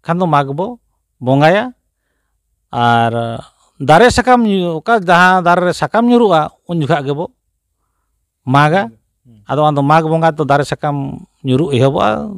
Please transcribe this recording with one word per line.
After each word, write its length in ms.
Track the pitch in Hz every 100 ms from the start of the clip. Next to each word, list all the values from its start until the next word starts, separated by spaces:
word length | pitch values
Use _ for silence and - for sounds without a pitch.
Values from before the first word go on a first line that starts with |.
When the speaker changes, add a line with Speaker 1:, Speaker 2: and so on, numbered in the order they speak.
| -
Speaker 1:
ᱠᱷᱟᱱ 160 | 175
ᱫᱚ 40 | 180
ᱢᱟᱜᱽ 240 | 147 139
ᱵᱚ 240 | 139 196 240 _ _ _ _
ᱵᱚᱸᱜᱟᱭᱟ᱾ 560 | 123 139 151 190 254 - _ _ _ _ _ _ _ _ _
ᱟᱨ 720 | 123 120 117 117 117 117 117 - _ _ _
ᱫᱟᱨᱮ 260 | 135 156 240
ᱥᱟᱠᱟᱢ 320 | - 233 247 220
ᱧᱩ-, 340 | 196 175 160
ᱚᱠᱟ 220 | - 233
ᱡᱟᱦᱟᱸ 400 | 175 175 180 185
ᱫᱟᱨᱮ 280 | 175 175 180
ᱨᱮ 40 |
ᱥᱟᱠᱟᱢ 320 | 156 151 208 240
ᱧᱩᱨᱩᱜᱼᱟ, 480 | 240 226 165 151 _ _
ᱩᱱ 100 | 170
ᱡᱚᱠᱷᱟᱜ 240 | 139 151 135
ᱜᱮᱵᱚ 280 | 143 180 _ _ _ _ _ _ _ _ _ _ _ -
ᱢᱟᱜᱟ᱾ 480 | 139 151 175 226 226 _ _ 120
Speaker 2:
ᱦᱩᱸ᱾ 160 | 110 101
Speaker 1:
ᱟᱫᱚ 160 | 131 151
ᱚᱱᱟ 100 | 143
ᱫᱚ 60 |
ᱢᱟᱜᱽ 240 | 139 156 156
ᱵᱚᱸᱜᱟ 240 | 160 165
ᱫᱚ 140 | 151 143
ᱫᱟᱨᱮ 180 | 143
ᱥᱟᱠᱟᱢ 640 | 143 143 151 143 139 151 175 _
ᱧᱩᱨᱩᱜ 320 | 139 127 165
ᱮᱦᱚᱵᱚᱜᱼᱟ 560 | 131 135 156 214 220 220